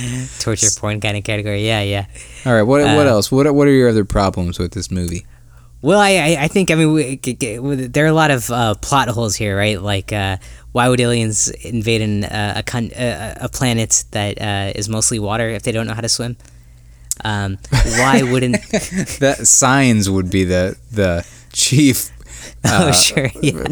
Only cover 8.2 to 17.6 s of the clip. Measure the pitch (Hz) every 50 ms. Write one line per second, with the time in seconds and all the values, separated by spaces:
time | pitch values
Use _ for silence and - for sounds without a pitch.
8.2 | 156 147 139 120 107 - 120 123 117 107 101 - - - 143 135 120 - 101 117
9.2 | 117 104 - - 110 101 95 98 104 107 107 87 98 104 101 98 - - 110 104
10.2 | 95 95 95 - - - - - - - - 120 120 127 123 123 120 120 120 117
11.2 | 113 110 107 - - - - - - - 120 113 104 117 113 107 110 107 104 101
12.2 | 101 - - 107 104 104 - 110 - - - 120 113 - - - 127 117 95 -
13.2 | 113 104 - - 127 120 - - 131 123 113 113 110 - - - - - - 107
14.2 | 101 104 - - 107 104 101 98 98 95 - - 98 107 110 110 - - 123 107
15.2 | 104 98 107 117 117 113 113 101 - 123 110 113 113 107 107 107 117 113 - -
16.2 | 117 123 117 - - - - - - - - - - - - - - - - -
17.2 | - 110 104 101 98 95 95 -